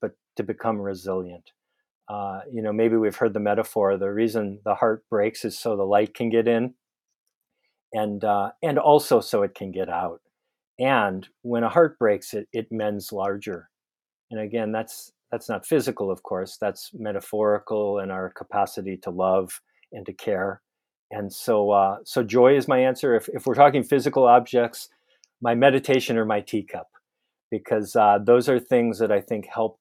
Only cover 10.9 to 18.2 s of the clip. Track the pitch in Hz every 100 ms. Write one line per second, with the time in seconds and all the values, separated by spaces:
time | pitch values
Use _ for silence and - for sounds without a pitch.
10.9 | 127 101 92 - _ 120 117 113 170 160
11.9 | - 113 101 - 107 107 120 110 113 107
12.9 | 101 - 104 98 101 104 87 - _ _
13.9 | _ _ _ _ 110 107 113 107 110 113
14.9 | - - _ _ 117 - 107 - 156 127
15.9 | - 98 92 - 92 95 - 104 95 -
16.9 | 113 110 98 - 107 107 104 - 107 104
17.9 | 101 95 95